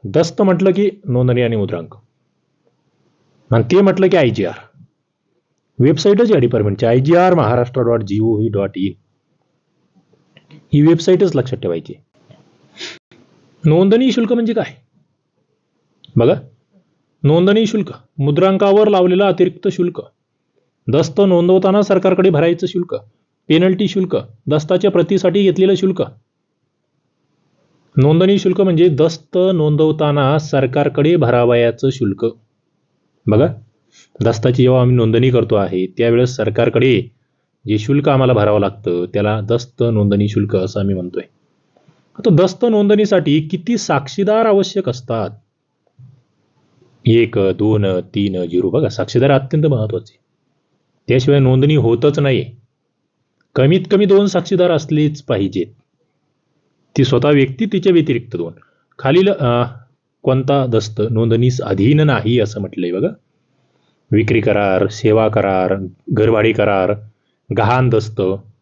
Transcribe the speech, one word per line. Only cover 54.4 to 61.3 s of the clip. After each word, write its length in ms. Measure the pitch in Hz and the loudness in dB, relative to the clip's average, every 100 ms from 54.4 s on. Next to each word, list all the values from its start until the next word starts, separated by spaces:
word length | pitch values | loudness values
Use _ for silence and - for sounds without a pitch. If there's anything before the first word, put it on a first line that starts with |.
| 180 185 180 | -2 0 0
असलेच 500 | 160 156 151 151 151 | 0 -2 0 0 -4
पाहिजेत. 460 | - 113 98 92 85 _ _ _ _ _ _ _ _ _ _ _ _ - | -6 -4 -2 -4 -8 _ _ _ _ _ _ _ _ _ _ _ _ -2
ती 60 | |
स्वतः 260 | 127 131 147 | 0 2 2
व्यक्ती, 360 | 147 135 131 123 | 2 0 -2 -4
तिच्या 280 | 196 190 | -2 2
व्यतिरिक्त 420 | 175 151 120 - 85 | 2 2 -4 -6 -10
दोन. 180 | 85 - _ _ _ _ | -10 -12 _ _ _ _
खालील, 300 | 131 160 190 | 0 2 2
अ, 340 | 196 127 120 120 - - _ _ _ | 0 0 0 -2 -6 -20 _ _ _
कोणता 420 | - 131 131 143 131 | -2 -2 0 0 0
दस्त 360 | 110 107 107 104 | -2 -4 -6 -4
नोंदणीस 500 | 110 113 | -2 0